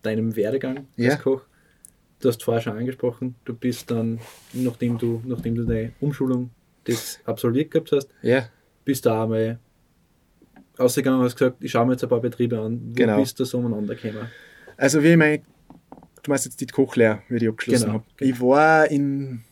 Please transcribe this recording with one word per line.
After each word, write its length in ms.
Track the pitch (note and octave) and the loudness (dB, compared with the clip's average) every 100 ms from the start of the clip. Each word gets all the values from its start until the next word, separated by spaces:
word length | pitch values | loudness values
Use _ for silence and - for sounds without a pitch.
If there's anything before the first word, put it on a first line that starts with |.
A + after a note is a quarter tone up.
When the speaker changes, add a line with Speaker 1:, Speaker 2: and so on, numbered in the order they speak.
Speaker 1:
deinem 340 | A2 A2 A2+ A2 | -2 -2 -2 -2
Werdegang 420 | - C3+ C3+ C3+ C#3 - | -2 -2 -4 -8 -12 -2
als 80 | A#2+ | 0
Speaker 2:
Ja. 100 | C#3+ | 2
Speaker 1:
Koch. 240 | - C3 _ _ _ _ - _ _ _ | 0 -2 _ _ _ _ -20 _ _ _
Du 100 | C3 | -2
hast 140 | A#2 | 0
vorher 180 | - A#2 | -2 -2
schon 160 | A2+ G#2+ | -2 -6
angesprochen, 580 | B2 C3 B2 A#2+ B2+ B2 - | -6 -4 -6 -4 -10 -10 -14
du 80 | |
bist 380 | A#2 B2+ A#2 - | -6 -4 -6 -4
dann, 280 | A#2 A2+ A2+ A2+ - _ | -2 -2 -4 -10 -20 _
nachdem 440 | B2 B2+ A#2 A#2+ A#2 | -4 -4 -2 -4 -2
du, 240 | A#2 A2+ B2 | -2 -4 -6
nachdem 300 | A#2+ A#2+ A#2 | -6 -4 -4
du 100 | A2+ | -2
deine 260 | A2+ A2+ - | -2 -4 -4
Umschulung 520 | D3 C#3+ C3 B2+ B2 _ _ _ - | -6 -2 -2 -2 -4 _ _ _ -4
das 340 | A#2+ - - - | -4 -6 -12 -8
absolviert 460 | A2+ B2 B2 D3+ | -2 0 0 0
gehabt 200 | D#3+ D#3+ | -2 0
hast, 180 | C#3+ C3+ _ | -2 -2 _
Speaker 2:
Ja. 280 | A#2 B2+ A#2 _ _ _ - | 0 0 0 _ _ _ -4
Speaker 1:
bist 200 | C3+ A#2+ | 0 0
du 40 | |
einmal 480 | A2 A2 A2 A2+ A#2 _ _ _ _ _ _ _ _ _ - _ - | 0 0 0 -2 -4 _ _ _ _ _ _ _ _ _ -20 _ 0
ausgegangen 420 | B2+ C3 C3 C3 | 2 2 0 2
und 60 | B2 | 0
hast 100 | - | 2
gesagt, 200 | B2+ B2+ | 0 0
„Ich 80 | B2 | -4
schaue 140 | A#2+ A#2+ | 0 2
mir 80 | |
jetzt 100 | B2+ | 0
ein 60 | A#2+ | 0
paar 120 | A#2+ | 0
Betriebe 380 | A#2+ - A#2+ A2+ | 0 -2 -2 -2
an.“ 220 | A2 A#2 A2+ | -4 -6 -6
Wo 20 | A#2 | 0
Speaker 2:
Genau. 240 | A2+ G#2 | 2 4
Speaker 1:
bist 200 | B2+ - | 0 -2
du 60 | B2+ | -4
so 120 | B2 | -2
umeinander 360 | A#2+ G#2+ G#2 A2+ | -4 -4 -6 -6
gekommen? 320 | A2+ A2 A2+ - - - - - | -8 -8 -12 -16 -20 -20 -20 -2
Speaker 2:
Also 260 | C3+ D3+ | 2 4
wie 60 | D3+ | 6
ich 60 | E3+ | 6
mein, 240 | D3+ D3+ _ _ _ - _ - _ _ | 6 2 _ _ _ -20 _ -20 _ _
du 80 | - | -2
meinst 140 | C#3 - | -2 -2
jetzt 140 | - | -10
die 60 | B2+ | -8
Kochlehre, 540 | - C3+ - A2+ G#2+ - | 0 0 4 2 2 -4
wie 80 | A#2+ | -2
ich 100 | A2+ | -2
abgeschlossen 360 | A2 - B2 A2 | -2 0 2 2
Speaker 1:
Genau, 80 | A2 | -2
Speaker 2:
hab. 220 | - _ | -6 _
Speaker 1:
genau. 140 | C3+ | -2
Speaker 2:
Ich 100 | B2 | 2
war 480 | B2+ C#3 D#3 D#3+ D3+ | 4 6 6 6 4
in 520 | C#3+ C#3+ C#3 C3+ B2 A2+ | 2 0 -2 -6 -10 -14